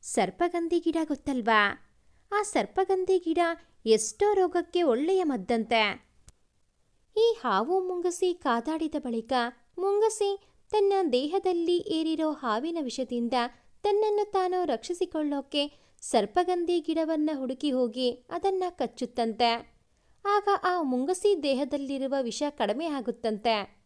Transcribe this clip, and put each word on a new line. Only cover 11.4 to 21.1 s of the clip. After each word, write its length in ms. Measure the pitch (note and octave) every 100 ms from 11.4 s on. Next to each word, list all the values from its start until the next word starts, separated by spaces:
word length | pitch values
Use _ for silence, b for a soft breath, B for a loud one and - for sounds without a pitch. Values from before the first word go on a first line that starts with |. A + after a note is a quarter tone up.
| F#4+ F4 E4+ F4
ಏರಿರೋ 540 | - D#4+ D#4+ D#4+ D#4
ಹಾವಿನ 460 | D4+ B3 G#3+ D#4 E4+
ವಿಷದಿಂದ 520 | C4+ - C4 A#3+ A#3 B3 A#3+ b b -
ತನ್ನನ್ನು 480 | G4+ G#4 G#4+ G#4 G#4
ತಾನು 340 | G4 F#4 F#4 F4
ರಕ್ಷಿಸಿಕೊಳ್ಳೋಕೆ 1040 | A3+ - F4 F4+ D#4+ D4+ C#4+ C#4 D4 C#4+ b b b
ಸರ್ಪಗಂಧಿ 800 | - A#3+ G#3 F4+ F4+ F4+ E4+ F4
ಗಿಡವನ್ನ 500 | D#4+ D#4+ D#4+ D#4+ D4+
ಹುಡುಕಿ 380 | D4 C4 B3+ D4
ಹೋಗಿ 400 | B3+ B3 A#3+ B3+
ಅದನ್ನ 520 | A#3+ _ F4 G4 F#4+ F4+
ಕಚ್ಚುತ್ತಂತೆ. 1120 | F4 A#3+ - B3+ - A3+ G#3 A#3+ A#3 - _ _ _ _ _ G4
ಆಗ 220 | G#4 G4+ G4
ಆ 180 | F#4 F4+
ಮುಂಗುಸಿ 600 | C#4+ B3 C4+